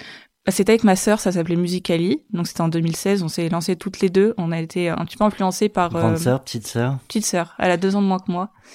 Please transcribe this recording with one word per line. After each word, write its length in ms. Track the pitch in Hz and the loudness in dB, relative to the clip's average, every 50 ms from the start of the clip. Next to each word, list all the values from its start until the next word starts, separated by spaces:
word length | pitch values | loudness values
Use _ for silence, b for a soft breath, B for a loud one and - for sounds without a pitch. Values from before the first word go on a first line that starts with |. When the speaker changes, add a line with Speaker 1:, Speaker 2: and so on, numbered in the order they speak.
| B B B B B B _ _ - | B B B B B B _ _ -4
Speaker 1:
bah, 40 | - | -2
c'était 220 | - - 190 226 | 2 2 4 6
avec 120 | 226 226 - | 6 6 6
ma 120 | 196 185 | 4 4
sœur, 240 | 185 - 214 214 214 | 4 4 2 2 2
ça 100 | - 190 | 0 -2
s'appelait 260 | 185 175 160 175 170 | 0 0 0 0 0
Musical.ly. 680 | 170 180 170 185 180 175 - 170 165 175 196 285 311 _ - | 0 0 0 -2 -4 -2 0 0 0 2 0 0 -2 _ -6
Donc, 140 | 202 175 170 | -4 -4 -4
c'était 160 | - - - | -4 -2 -2
en 60 | 165 165 | -2 0
deux 120 | 160 165 | 0 0
mille 160 | 165 165 160 | 0 0 -2
seize, 260 | - - 190 202 196 | -2 0 0 0 0
on 60 | 170 156 | 0 -2
s'est 200 | - 180 170 165 | -2 -2 -2 -2
lancées 280 | 170 170 160 202 180 | -2 -2 -2 -2 -4
toutes 240 | - - 190 - - | -2 -4 -8 -4 0
les 80 | 202 185 | 0 2
deux. 260 | 180 190 202 226 226 - | 4 4 4 4 2 -2
On 120 | 180 170 | -4 -4
a 100 | 165 165 | -2 -4
été 280 | 160 160 - 180 175 165 | -4 -4 -4 -2 -2 -2
un 160 | 160 - 165 | -2 -4 -6
petit 140 | - - - | -6 -2 0
peu 60 | 214 | 0
influencées 440 | 208 - - 196 185 180 - 214 208 | 0 0 0 -2 -2 0 0 -2 -2
par, 220 | - 190 175 170 | 0 0 -2 0
Speaker 2:
Grande 240 | 165 165 113 110 165 | 0 0 0 0 0
Speaker 1:
euh, 20 | |
Speaker 2:
sœur, 260 | 160 170 123 131 131 | 2 2 0 0 0
petite 240 | - - - 117 - | -2 -6 -10 -10 -8
sœur ? 320 | - - 117 120 131 139 127 - | -6 -4 -2 -2 -2 -2 -4 -8
Speaker 1:
Petite 200 | - - 220 208 | -6 -4 -4 -4
sœur. 280 | - - 175 170 - - - | -2 -2 -4 -4 -4 -6 -2
Elle 120 | 196 185 | 0 0
a 60 | 175 | 0
deux 200 | 170 196 190 196 | 2 2 0 2
ans 60 | 202 | 2
de 40 | 196 | 2
moins 120 | 190 185 185 | 2 0 -2
que 140 | - - | -2 -4
moi. 180 | 175 180 196 - B B B B | -4 -4 -4 -8 B B B B